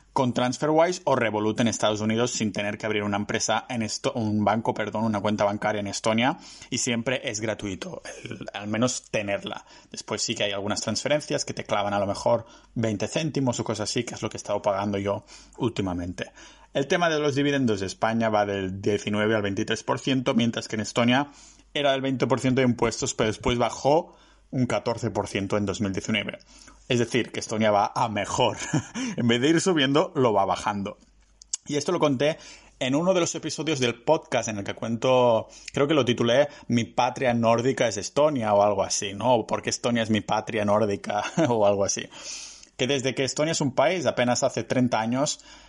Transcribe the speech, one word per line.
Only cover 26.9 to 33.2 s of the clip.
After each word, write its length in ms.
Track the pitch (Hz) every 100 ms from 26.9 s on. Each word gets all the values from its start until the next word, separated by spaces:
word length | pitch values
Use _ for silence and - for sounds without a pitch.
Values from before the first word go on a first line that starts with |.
| 123
decir, 300 | 117 120 107
que 100 | 123
Estonia 300 | - 110 110
va 220 | 101 113
a 140 | - 123
mejor. 480 | 104 95 - 120 - - 147 -
<laughs> 300 | 226 254 185
En 100 | 120
vez 140 | 120
de 60 | 143
ir 100 | 165
subiendo, 500 | 190 165 135 143 185
lo 180 | 147 123
va 140 | 101 98
bajando. 500 | 92 113 101 98 - _ _ _ _ - - -
Y 100 | 147
esto 160 | 165
lo 60 | 170
conté 400 | 151 127 143 160 - - - -
en 160 | 131
uno 180 | 139 180
de 80 | 185